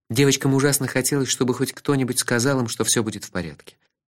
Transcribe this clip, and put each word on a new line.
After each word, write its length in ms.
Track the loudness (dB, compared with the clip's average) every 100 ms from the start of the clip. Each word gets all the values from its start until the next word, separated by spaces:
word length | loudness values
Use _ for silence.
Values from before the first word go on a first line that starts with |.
| -6
Девочкам 460 | 2 4 4 2
ужасно 320 | 2 2 0 -2
хотелось, 420 | -2 0 0 -2
чтобы 240 | -2 0
хоть 200 | -2 -4
кто-нибудь 480 | -6 -2 0 0 -2
сказал 400 | 0 2 2 2
им, 80 | 0
что 160 | -2
всё 180 | -2 0
будет 220 | -2 -6
в 60 | -8
порядке. 460 | -8 -8 -10 -20 -20 _ _ _